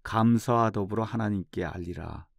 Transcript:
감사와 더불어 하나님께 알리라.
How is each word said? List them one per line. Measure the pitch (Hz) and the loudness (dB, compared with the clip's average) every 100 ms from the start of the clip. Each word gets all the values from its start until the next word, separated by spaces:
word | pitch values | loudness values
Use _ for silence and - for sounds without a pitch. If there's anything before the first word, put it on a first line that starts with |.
감사와 | - 113 113 117 - 117 113 | -4 2 4 4 4 4 2
더불어 | 104 95 110 | 0 -2 -2
하나님께 | 110 117 107 101 85 - | -2 -2 -2 -2 -4 -6
알리라. | 85 90 85 80 80 73 - | -6 -6 -8 -10 -10 -12 -16